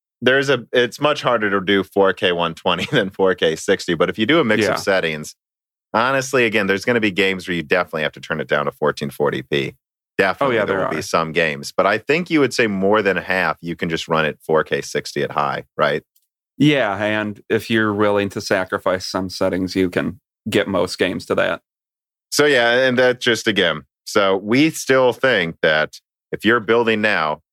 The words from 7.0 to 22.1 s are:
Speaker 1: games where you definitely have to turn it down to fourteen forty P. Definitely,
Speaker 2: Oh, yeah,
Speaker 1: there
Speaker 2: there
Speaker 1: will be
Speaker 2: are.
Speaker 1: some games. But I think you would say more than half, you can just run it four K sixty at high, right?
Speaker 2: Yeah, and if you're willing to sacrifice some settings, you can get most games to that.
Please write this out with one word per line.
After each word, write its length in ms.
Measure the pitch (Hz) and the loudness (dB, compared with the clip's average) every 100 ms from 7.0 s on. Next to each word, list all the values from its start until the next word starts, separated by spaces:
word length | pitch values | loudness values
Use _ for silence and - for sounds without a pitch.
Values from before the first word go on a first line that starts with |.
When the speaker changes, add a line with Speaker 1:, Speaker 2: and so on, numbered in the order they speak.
| 107 | 0
Speaker 1:
games 360 | 92 98 92 90 | 0 0 -2 -4
where 80 | 87 | -6
you 80 | |
definitely 400 | 73 92 87 80 | 0 0 0 -4
have 80 | 73 | -4
to 80 | 73 | -6
turn 200 | - 78 | -8 -6
it 80 | 69 | -2
down 180 | 73 71 | -2 -2
to 60 | |
fourteen 380 | - 73 - 69 | -2 -4 -2 -6
forty 320 | - 73 65 | -4 -2 -2
P. 340 | - 71 65 - _ _ _ - | -4 -4 -4 -10 _ _ _ -2
Definitely, 400 | 95 - 139 113 | -2 0 -2 0
Speaker 2:
Oh, 20 | |
yeah, 60 | 101 | 0
Speaker 1:
there 120 | 98 | -2
Speaker 2:
there 80 | 92 | -4
Speaker 1:
will 60 | |
be 80 | - | -6
Speaker 2:
are. 40 | |
Speaker 1:
some 280 | 95 87 80 | -2 -2 0
games. 400 | 80 80 71 71 - | 0 -2 -2 -4 0
But 120 | 92 | 0
I 100 | 110 | 0
think 320 | - 160 175 | 0 -2 0
you 100 | 156 | 0
would 140 | 131 | 2
say 140 | - 113 | 2 0
more 340 | 95 98 107 | 0 2 2
than 160 | 98 90 | 2 0
half, 400 | 85 92 82 78 | -2 0 0 -4
you 140 | 85 82 | -8 -6
can 140 | 87 | -4
just 180 | 80 - | -4 -2
run 180 | 80 78 | -2 -2
it 120 | - | -4
four 220 | - 78 | 0 0
K 180 | - 71 | 0 -4
sixty 420 | - 73 - 71 | -4 -6 -6 -6
at 80 | 67 | -4
high, 340 | 73 71 67 67 - | -2 -2 -4 -8 -2
right? 280 | 73 - - _ _ _ _ - | -2 -2 -8 _ _ _ _ 0
Speaker 2:
Yeah, 380 | 147 143 107 98 | 2 4 0 -2
and 440 | 107 107 104 101 - | -2 -2 -4 -8 -4
if 200 | 110 - | -4 0
you're 240 | 113 110 | 0 2
willing 360 | 101 104 101 101 | 2 2 2 0
to 120 | 110 | -4
sacrifice 640 | - 98 92 98 95 92 - | -2 -2 0 -2 -2 -2 -2
some 240 | 95 92 | -4 -4
settings, 460 | - 95 92 90 95 | -2 -2 0 -2 0
you 160 | 92 | 0
can 280 | 85 82 - _ _ 107 | 0 -4 -8 _ _ -2
get 180 | 101 98 | 0 0
most 300 | 92 92 - | -2 -2 -2
games 280 | 92 92 - | -2 -2 -4
to 80 | 98 | -2
that. 260 | 95 85 _ _ _ _ _ | -2 -4 _ _ _ _ _